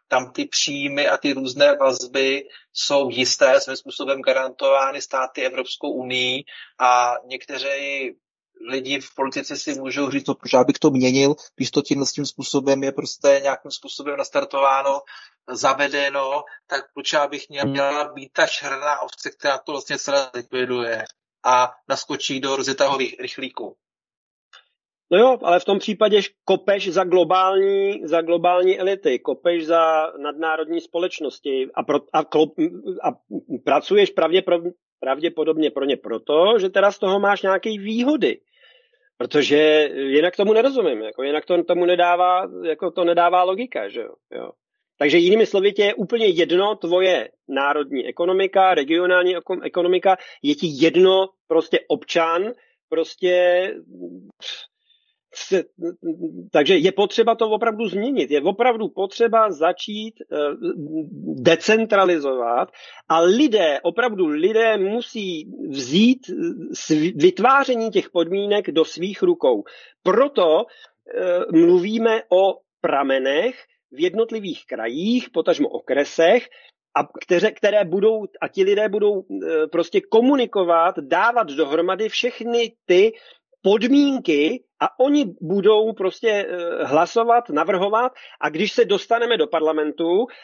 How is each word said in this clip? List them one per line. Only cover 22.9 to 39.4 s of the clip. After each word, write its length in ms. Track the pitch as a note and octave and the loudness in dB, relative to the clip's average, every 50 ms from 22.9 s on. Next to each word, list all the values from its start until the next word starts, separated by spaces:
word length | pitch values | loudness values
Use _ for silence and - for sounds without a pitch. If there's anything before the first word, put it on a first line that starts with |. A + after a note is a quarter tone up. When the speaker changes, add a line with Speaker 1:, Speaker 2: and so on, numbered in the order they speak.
| C#3 | 0
Speaker 1:
ry-, 180 | C3 B2+ A#2 - - | -2 -4 -6 -6 -12
rychlíku. 560 | B2+ B2 - - C3 B2+ - - A2+ - - _ _ _ _ _ _ _ _ _ _ _ _ _ _ _ - - _ _ _ _ _ _ _ _ _ _ | -14 -14 -12 -12 -14 -12 -12 -12 -14 -14 -14 _ _ _ _ _ _ _ _ _ _ _ _ _ _ _ -20 -20 _ _ _ _ _ _ _ _ _ _
Speaker 2:
No 60 | F3 | 4
jo, 200 | F#3+ A#3+ C4 B3 - - | 4 6 6 4 2 2
ale 160 | F3 F3 F3+ | 2 2 2
v 60 | - | 2
tom 140 | - G3 F#3+ | 0 -2 -2
případě 380 | - A3 G3 - G#3+ G#3 G#3 | -2 -6 -2 0 2 2 2
š-, 140 | G3+ F#3+ - - _ _ | 2 0 -2 -10 _ _
kopeš 420 | - F#3+ - - - G3+ G3+ F#3+ G3 D#3 | -2 -2 0 0 -2 -2 -2 -2 -2 -2
za 100 | F#3+ F#3 | -2 0
globální, 960 | F3 F3 F#3 E3+ D#3 F3+ F#3 F#3 F#3+ G3 F#3+ G3 G3 G3 - - G3 G#3 - - | 4 4 4 4 4 2 2 2 2 2 2 2 2 0 0 0 -2 -4 -6 -4
za 180 | D3+ E3 E3 | -2 -2 -2
globální 580 | E3 E3 F3 E3+ E3 F3 F3+ F3+ F#3 F#3 - - | 0 0 -2 2 2 2 2 4 2 2 0 0
elity, 400 | F#3 F#3+ G3 F#3+ - D3+ B2+ A#2+ | -2 -2 -2 -2 -2 -2 -2 -2
kopeš 460 | - D3+ C3 - _ F3 F3 E3+ D#3+ | -2 -6 -6 -2 _ -2 -2 -2 0
za 480 | D#3 E3+ E3 E3 D#3+ D#3+ D#3 D#3 E3 - | 0 2 2 4 4 2 0 0 -2 -6
nadnárodní 640 | - C#3+ D3 C#3+ D3+ E3 D#3+ D#3 D#3+ D#3+ D#3 E3+ E3 | -8 -10 -10 -8 -6 -4 -4 -4 -4 -4 -6 -6 -8
společnosti 840 | E3 - - E3+ F3+ F3 - - D#3 C3 - - _ D3 C3+ C3+ C3 C3 - | -8 -6 -6 -4 -4 -4 -6 -6 -8 -8 -8 -8 _ -4 -4 -4 -4 -4 -6
a 100 | - A#2+ | -6 -2
pro-, 160 | - C#3+ C#3+ - _ - | -2 -2 -2 -2 _ -2
a 100 | D#3 D3+ | -4 -2
klop-, 460 | - - D3+ D#3 D3 - - D#3 E3+ F3 F#3+ - G3+ F3+ - - | 0 0 0 0 0 0 -4 -4 -4 -4 -8 -10 -10 -10 -4 -6
a 80 | D3 - - _ _ - - - - B2+ A#2+ - | -6 -6 -6 _ _ -12 -12 -10 -10 -12 -6 -2
pracuješ 480 | D3 C#3 D3+ - - F#3+ G#3 G3 F#3+ - | 0 0 0 0 2 2 2 2 2 2
pravděpro-, 580 | F#3+ E3 D#3 E3+ F#3+ F#3 - F3 E3+ E3+ F3+ F3+ _ _ _ _ _ | 0 0 2 2 0 2 2 0 0 -2 -6 -10 _ _ _ _ _
pravděpodobně 720 | B2+ C3 C3+ D3 D#3+ E3 E3 D#3+ D3+ D#3+ D#3 D#3 D#3 C3+ | -4 -4 -4 -2 -2 -4 -4 -2 -2 -2 0 0 0 -2
pro 140 | - C3+ C3+ | -2 -2 -2
ně 120 | C#3+ C3 | -2 -2
proto, 640 | - - G#2+ A2+ G#2+ - - D3 D#3 F3+ G#3 A#3+ G#3+ | -4 -4 -8 -8 -8 -4 0 2 4 4 4 4 2
že 100 | F#3 F#3+ | 2 0
teda 220 | F#3 G3 G3 G3+ | 2 2 2 2
z 80 | G3 - | 2 0
toho 200 | G#3+ F#3 G3 G3+ | 0 0 0 2
máš 220 | G3 G3+ G3+ F#3+ | 2 2 0 0
nějaké 280 | - F#3+ F#3+ F#3+ - A3+ | 0 0 0 0 -2 -4
výhody. 720 | G#3+ G3+ G3 G#3+ A3 A#3+ A#3+ C#4 D4+ C4+ F3+ B2 - - _ _ _ _ _ _ _ _ _ _ _ _ _ _ _ | -8 -6 -6 -6 -4 0 0 0 2 2 0 0 -2 -4 _ _ _ _ _ _ _ _ _ _ _ _ _ _ _
Protože 720 | _ B2 B2 - D3 | _ -10 -2 0 0